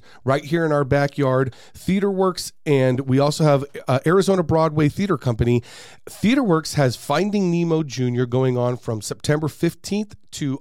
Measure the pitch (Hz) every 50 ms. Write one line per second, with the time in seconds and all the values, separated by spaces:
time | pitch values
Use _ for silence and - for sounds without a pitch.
0 | - - - - - 123 131 147 156 143 160 170 165 160 151 143 143 123 143 143
1 | 143 143 - - 139 131 131 131 135 127 - - - - - - - - 180 202
2 | 196 202 196 185 190 185 175 - - - - - - 160 143 135 131 131 127 123
3 | 139 131 127 135 139 147 151 - 165 151 143 139 135 - - - - - 135 123
4 | - 156 170 196 180 165 196 190 175 147 156 160 160 160 151 151 156 147 - -
5 | 196 202 180 135 - 127 117 107 120 120 123 120 - - - - - - - -
6 | - - - - - 196 247 294 269 208 170 160 151 - - 151 143 127 113 -
7 | - - 143 151 185 208 196 208 190 180 170 170 170 165 160 160 160 143 113 123
8 | 127 123 120 120 127 123 117 127 131 131 123 123 123 123 123 120 - - 117 110
9 | 98 - - - - - 147 151 160 147 - - - 170 - - - - 196 208
10 | 214 208 - - - - - - 151 143 131 139